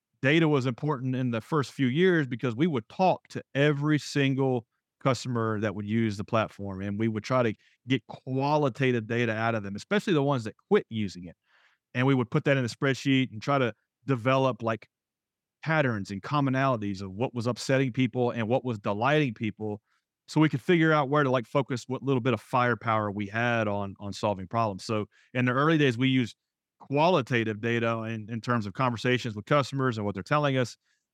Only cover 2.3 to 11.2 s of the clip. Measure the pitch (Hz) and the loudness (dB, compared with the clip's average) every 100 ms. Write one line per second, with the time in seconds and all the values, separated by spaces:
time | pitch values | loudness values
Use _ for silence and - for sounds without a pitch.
2.3 | 123 127 110 175 131 - - 185 143 _ | -4 -4 0 0 0 -6 0 2 2 _
3.3 | 123 - 139 147 143 151 151 - 143 135 | -12 -6 2 2 2 2 0 0 0 0
4.3 | 135 135 123 - _ _ _ 147 120 131 | 2 0 0 -4 _ _ _ 0 0 -2
5.3 | 117 110 104 104 95 104 113 110 101 - | -2 -2 0 -2 -4 -2 0 0 -2 0
6.3 | 113 98 - 98 95 101 101 113 107 - | 0 0 -6 -10 -8 -6 -2 -2 -2 0
7.3 | 131 117 104 _ _ 117 131 _ - 131 | 2 2 -2 _ _ -2 -2 _ -16 -6
8.3 | 131 143 151 139 113 131 120 107 117 117 | -2 0 2 0 2 0 0 -2 -2 0
9.3 | 110 113 113 98 101 - 202 - 151 139 | 0 0 -2 -4 -10 -2 -2 2 2 2
10.3 | 135 107 - - 202 - 110 98 87 | 0 -4 -12 0 0 0 -4 -4 -6